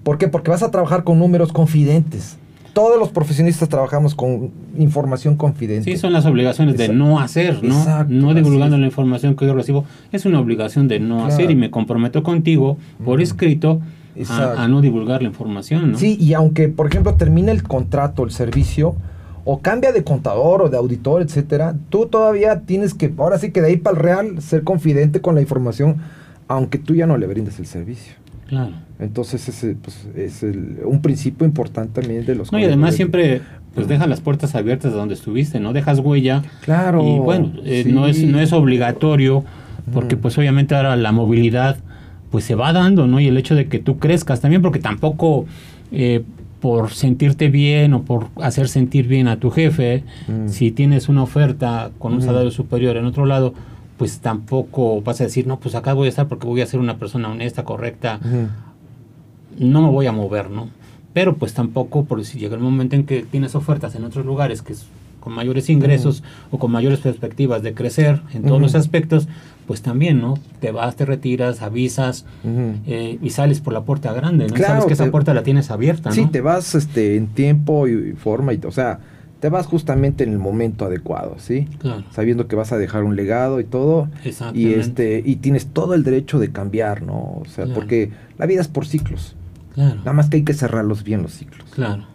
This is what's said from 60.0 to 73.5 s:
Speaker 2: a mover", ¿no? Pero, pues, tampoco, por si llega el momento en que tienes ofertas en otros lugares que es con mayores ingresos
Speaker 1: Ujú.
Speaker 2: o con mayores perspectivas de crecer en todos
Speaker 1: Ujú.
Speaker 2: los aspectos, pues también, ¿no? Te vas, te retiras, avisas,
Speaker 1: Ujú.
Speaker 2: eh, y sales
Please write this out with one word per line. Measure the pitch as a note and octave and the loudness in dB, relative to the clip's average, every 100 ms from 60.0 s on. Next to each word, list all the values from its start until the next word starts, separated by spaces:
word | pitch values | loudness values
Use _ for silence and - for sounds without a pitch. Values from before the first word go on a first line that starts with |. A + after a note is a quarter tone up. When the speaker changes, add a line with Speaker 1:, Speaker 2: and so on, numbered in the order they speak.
| C3+ | 0
Speaker 2:
a | |
mover", | A2 G2+ G#2 F#2+ | -2 -4 -4 -6
¿no? | G2+ A#2 - - - - | -10 -12 -16 -20 -20 -8
Pero, | - F#3 E3+ | -2 0 0
pues, | A#2+ | -4
tampoco, | - A2+ B2 B2 D3 D3 | -4 -4 -2 -2 -2 -2
por | A2+ G#2+ | -4 -6
si | B2+ | -10
llega | G#2 A2+ | -8 -4
el | |
momento | B2+ C3 B2+ C#3 | -2 0 0 0
en | C#3 | 0
que | C3 | -4
tienes | A2 C#3 C3+ D3 | -4 -4 -2 -4
ofertas | C#3+ D3 A#2 A2 | -2 -4 -4 -10
en | |
otros | A#2 C#3 C3+ | -10 -8 -6
lugares | C3+ C#3 A2 | -2 -2 -4
que | - | -10
es | G#2+ - - - - | -16 -16 -20 -20 -20
con | - | -14
mayores | A#2 A#2+ C3 C#3 | -8 -4 -4 2
ingresos | D3+ C3+ C#3 B2 - | 2 4 4 2 -2
Speaker 1:
Ujú. | - - - C3 | -6 -20 -10 -4
Speaker 2:
o | |
con | A#2+ | -2
mayores | A#2 B2 C#3 | 0 2 0
perspectivas | C#3 A#2+ A2+ - C#3 A#2 | -2 -4 -8 -2 -2 0
de | A2 | -4
crecer | G#2+ B2 C#3 D3+ D3 - | -6 -4 2 2 2 -2
en | A#2+ | -4
todos | C#3 C#3 | 2 4
Speaker 1:
Ujú. | |
Speaker 2:
los | D3 D#3+ | 4 4
aspectos, | D3+ E3+ D#3+ D#3 D3+ - - - - | 2 0 2 0 0 -8 -20 -20 -12
pues | G#2+ | -8
también, | - B2 E3 C#3 | -4 0 2 2
¿no? | A#2 C#3 - - | 2 -4 -6 -8
Te | A#2+ | -6
vas, | A#2 A#2 A#2+ | -4 -4 -4
te | C#3+ | -4
retiras, | C3+ C3 B2 B2 A2+ | -2 -2 -2 -2 -4
avisas, | A2 A2+ B2+ A#2 C3 B2 - - | -6 -4 -2 0 -2 -4 -12 -12
Speaker 1:
Ujú. | A2+ A#2 A#2+ G#2+ G#2+ | -6 -2 -2 -6 -8
Speaker 2:
eh, | A#2 A2+ A2+ | -8 -6 -6
y | C#3+ | -6
sales | - C#3+ | 0 2